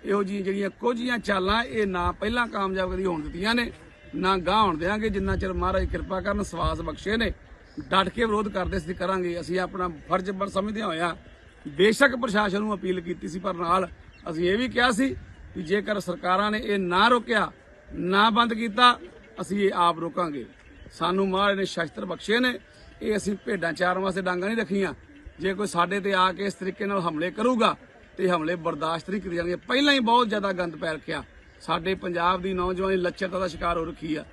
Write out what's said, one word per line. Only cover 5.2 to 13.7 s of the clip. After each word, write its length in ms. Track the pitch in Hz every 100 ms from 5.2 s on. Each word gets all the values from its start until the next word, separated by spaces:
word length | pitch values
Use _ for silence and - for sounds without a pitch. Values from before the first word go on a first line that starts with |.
| 196 190
ਚਿਰ 160 | 190
ਮਹਾਰਾਜ 320 | 175 180 190
ਕਿਰਪਾ 360 | 185 180 - 185
ਕਰਨ, 220 | 185 202
ਸਵਾਸ 380 | 190 170 156 160
ਬਖਸ਼ੇ 360 | 165 151 185 226
ਨੇ, 160 | 214 - - - - -
ਡਟ 280 | 143 185 190
ਕੇ 160 | 220
ਵਿਰੋਧ 240 | 233 208 214
ਕਰਦੇ 280 | 190 180 185
ਅਸੀਂ 180 | 160
ਕਰਾਂਗੇ। 460 | 180 180 190 180 170
ਅਸੀਂ 200 | 160 180
ਆਪਣਾ 280 | 180 175 180
ਫਰਜ਼ 420 | 151 - 180 185
ਬ-, 180 | 190 196
ਸਮਝਦਿਆਂ 380 | 196 208 214 208
ਹੋਇਆਂ 280 | 160 170 160 - - - - -
ਬੇਸ਼ੱਕ 480 | 143 202 220 277 247
ਪ੍ਰਸ਼ਾਸਨ 420 | 247 202 208 196
ਨੂੰ 160 | 214
ਅਪੀਲ 260 | 202 185 185
ਕੀਤੀ 280 | 170 170 196
ਸੀ, 100 | 170
ਪਰ 160 | 185
ਨਾਲ 340 | 170 175